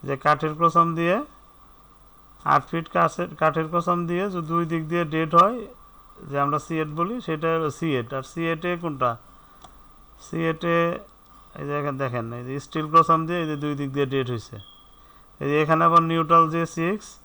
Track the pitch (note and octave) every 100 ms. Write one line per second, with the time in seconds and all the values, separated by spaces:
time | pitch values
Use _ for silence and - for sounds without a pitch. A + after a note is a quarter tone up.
0 | C#3 C#3 D3+ D3 D#3 D3+ E3+ E3+ E3+ E3
1 | E3+ G3+ D4 - - _ - _ _ _
2 | _ _ _ - D3+ C#3+ - E3 D#3+ F3+
3 | E3+ - F3 D#3 D#3 D#3 D#3+ F3 E3+ F3
4 | E3+ F3 G3+ F3+ D#3 E3+ E3 E3 D#3 F3
5 | E3 D#3+ D#3+ E3+ F#3+ B3 G#3 - - -
6 | - - - C#3 C#3+ D3 - E3 D#3 D3+
7 | F3 B3 - D#3 E3 E3 D#3 - E3 C3+
8 | A#2 C3+ C3 - E3 D#3+ F3 F3 E3+ C#3
9 | B2+ A#2 - - - - - - - -
10 | - - - E3 E3 D#3 E3+ E3+ E3+ -
11 | - _ _ - - - C#3+ D3 C#3+ C3+
12 | C3+ A#2+ A2+ A#2+ B2 C#3 - D#3+ D3+ E3
13 | D#3+ E3 D#3+ F3 D#3+ D3+ D3 C#3+ C#3+ C3+
14 | C3+ C3+ B2 A#2+ - - - - _ -
15 | - - - _ C#3+ D3 D3+ D#3+ E3 E3+
16 | E3 E3 D#3 E3+ D#3+ E3 E3 - E3 G#3
17 | - -